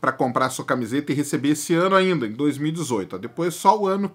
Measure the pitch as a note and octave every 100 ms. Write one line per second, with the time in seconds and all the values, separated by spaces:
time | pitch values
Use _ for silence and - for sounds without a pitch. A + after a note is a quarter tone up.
0 | C3 - C3 A#2+ C3 - B2+ B2+ A2+ C3
1 | D3 C#3 C#3+ D3 C#3 D3+ - E3 F#3 F#3+
2 | F#3 E3+ A2+ A2 D3 C3 D3+ D#3+ C#3 A#2
3 | F2+ F#2+ A2 - E3+ E3 G3 G#3+ G3 G3
4 | G3+